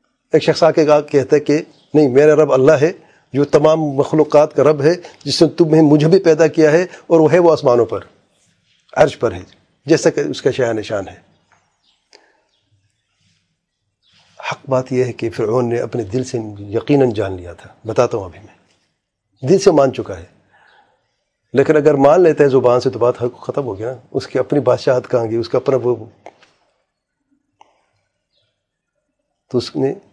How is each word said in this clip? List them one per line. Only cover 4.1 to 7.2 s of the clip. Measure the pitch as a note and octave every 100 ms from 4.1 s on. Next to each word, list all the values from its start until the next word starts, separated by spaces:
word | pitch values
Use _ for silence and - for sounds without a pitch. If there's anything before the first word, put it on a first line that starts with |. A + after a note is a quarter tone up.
| D#3 D3 D3 D3+
کا | -
رب | C#3 D3+
ہے، | C#3+ F3 - -
جس | C#3+ -
نے | D#3
تمہیں، | - E3 D#3
مجھے | D3+ D3 D#3
بھی | F#3+
پیدا | F3 D#3 D#3+
کیا | E3 D#3
ہے، | D#3+ F3+ - -
اور | E3